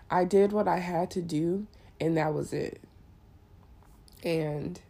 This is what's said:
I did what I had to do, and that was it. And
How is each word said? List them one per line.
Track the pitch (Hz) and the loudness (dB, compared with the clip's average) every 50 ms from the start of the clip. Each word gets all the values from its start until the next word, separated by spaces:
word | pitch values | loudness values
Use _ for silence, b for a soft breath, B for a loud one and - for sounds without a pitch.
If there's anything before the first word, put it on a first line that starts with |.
| B B | B B
I | 165 180 180 | 2 2 4
did | 180 202 196 202 202 | 6 6 6 6 6
what | 208 208 202 | 4 2 2
I | 185 170 180 | 2 0 0
had | 180 180 175 165 180 185 | -2 -2 -2 -2 -2 -2
to | - 185 | -4 -6
do, | 170 170 170 151 165 170 185 196 214 - b b b b b - | -4 -2 -2 0 0 0 0 -2 -4 -8 b b b b b -2
and | 151 165 165 | 0 0 2
that | 160 151 156 151 | 2 2 0 0
was | 147 - - | -2 -4 -4
it. | - 147 - - - - - - - - - - - - - - - - - - - - - - - - - - - - - - - - - | -4 -4 -4 -6 -8 -12 -16 -20 -20 -20 -20 -20 -20 -20 -20 -20 -20 -20 -20 -20 -20 -20 -20 -20 -20 -20 -20 -20 -20 -20 -20 -20 -16 -8 -4
And | 180 165 160 156 151 147 147 139 175 180 - - | -2 -2 0 -2 -2 -4 -4 -6 -8 -10 -12 -16